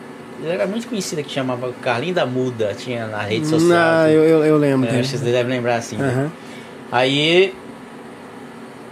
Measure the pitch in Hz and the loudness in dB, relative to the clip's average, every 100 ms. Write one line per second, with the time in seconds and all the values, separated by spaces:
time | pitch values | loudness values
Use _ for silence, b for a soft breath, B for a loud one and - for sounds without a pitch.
0 | - - - - 151 190 190 226 233 214 | -18 -18 -16 -8 -4 -2 -2 -2 -4 -6
1 | - 165 139 139 127 120 127 120 135 117 | -4 -6 -4 -4 -2 -2 -4 -4 -2 0
2 | 165 175 131 127 127 117 104 - 127 117 | 0 0 0 0 -2 0 -2 -2 -6 -6
3 | 110 107 104 - 156 160 170 170 165 165 | -4 -4 -2 -2 2 4 6 6 6 4
4 | 156 156 156 160 156 151 147 135 123 123 | 6 6 6 6 6 4 4 2 2 0
5 | 131 123 117 123 123 127 120 117 113 107 | 0 -2 2 2 2 0 0 -2 -2 -2
6 | 139 127 147 - B B B - - 120 | 0 0 -2 -6 B B B -16 -2 0
7 | 131 139 156 180 190 - - - - - | 2 2 4 4 4 0 -16 -18 -18 -18
8 | - - - - - - - - - | -18 -18 -18 -16 -18 -16 -18 -18 -18